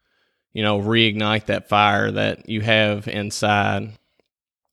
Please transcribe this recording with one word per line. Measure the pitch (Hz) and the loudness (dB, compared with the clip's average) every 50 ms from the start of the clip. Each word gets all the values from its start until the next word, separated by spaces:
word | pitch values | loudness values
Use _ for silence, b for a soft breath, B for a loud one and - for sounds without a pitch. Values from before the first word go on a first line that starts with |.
| _ _ _ _ _ _ _ _ _ _ - | _ _ _ _ _ _ _ _ _ _ -8
you | 110 | -4
know, | 107 104 104 101 | -2 0 0 0
reignite | 101 107 113 113 113 110 101 110 107 104 107 107 - | 0 2 2 4 4 2 2 0 -2 0 -2 -2 -2
that | - 101 92 - - | -2 -4 -4 -2 0
fire | 104 104 104 104 101 101 107 107 | 2 4 4 4 4 2 0 -2
that | 104 104 107 107 - - - - | -2 -2 -2 -4 -4 -6 -8 -8
you | 110 107 | -6 -4
have | 104 117 110 110 107 104 104 104 104 - | 0 2 2 2 2 2 0 -4 -6 -8
inside. | - 104 101 104 - - - 104 104 104 101 104 101 98 107 107 107 _ _ _ _ _ _ _ _ _ _ _ _ _ _ _ | -6 -6 -6 -6 -6 -2 0 0 2 2 2 0 -2 -4 -6 -10 -14 _ _ _ _ _ _ _ _ _ _ _ _ _ _ _